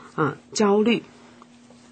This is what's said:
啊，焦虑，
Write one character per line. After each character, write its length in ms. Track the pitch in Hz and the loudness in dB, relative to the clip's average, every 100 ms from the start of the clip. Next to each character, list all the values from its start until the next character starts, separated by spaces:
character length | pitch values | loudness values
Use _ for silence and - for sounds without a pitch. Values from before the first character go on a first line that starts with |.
| - - | -12 -4
啊， 200 | 151 - - | -4 -4 -10
焦 300 | - 208 202 | -2 0 2
虑， 220 | 214 214 - - - - - - - - - | 2 0 -4 -20 -20 -20 -20 -20 -20 -20 -20